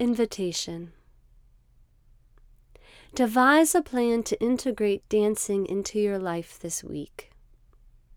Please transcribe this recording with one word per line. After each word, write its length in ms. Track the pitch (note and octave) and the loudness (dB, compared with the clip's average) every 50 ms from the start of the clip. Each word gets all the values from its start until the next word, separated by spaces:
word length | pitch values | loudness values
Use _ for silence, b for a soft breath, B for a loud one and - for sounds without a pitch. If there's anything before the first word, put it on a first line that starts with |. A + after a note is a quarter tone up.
invitation. 920 | A#3+ A#3+ A#3+ A3 A#3 A3 - - F#3+ F3 E3 - - - E3+ E3 F3 E3 - _ _ _ _ _ _ _ _ - - _ _ _ _ _ _ - - _ _ _ _ _ - - _ _ _ - - - - - _ _ - b b b b b b b b | -2 0 0 0 0 -2 -2 -4 -4 -4 -4 -6 -6 -8 -10 -10 -12 -14 -18 _ _ _ _ _ _ _ _ -20 -20 _ _ _ _ _ _ -20 -20 _ _ _ _ _ -20 -20 _ _ _ -20 -20 -20 -20 -20 _ _ -20 b b b b b b b b
Devise 580 | - B3+ A3+ G#3+ B3+ B3+ C4+ D4 D#4 E4 D4+ - | -2 0 2 2 4 6 6 8 6 6 6 4
a 40 | F4+ | 2
plan 440 | D4 - - B3 A#3+ A#3 A#3 A#3 A3+ | 0 0 0 0 0 2 0 0 -2
to 160 | - - - A3 | -2 -2 0 0
integrate 680 | A#3+ B3+ B3 - C4 G#3+ - G#3+ G#3 G3+ - - - | 0 0 0 0 -2 -2 0 0 0 0 -2 -2 -2
dancing 580 | - G#3+ G#3 G#3+ G#3+ G#3+ - - G3+ G3 F#3+ | 0 2 2 2 0 -2 -2 -2 -2 -2 -2
into 340 | - F#3 G3 G3 - - G#3+ | -2 -4 -4 -4 -4 -2 -2
your 180 | G#3 G3+ G3+ F#3+ | 0 0 -2 -2
life 400 | F#3+ F3+ E3+ E3+ E3+ - - - | -4 -4 -4 -6 -8 -10 -12 -14
this 240 | - E3+ - - - | -12 -10 -8 -10 -10
week. 480 | - D3+ D3 C#3+ - - - - - - - - - - - _ - - - - - - - _ - - | -10 -10 -10 -10 -12 -14 -20 -20 -20 -20 -20 -20 -20 -20 -20 _ -20 -20 -20 -20 -20 -20 -20 _ -20 -20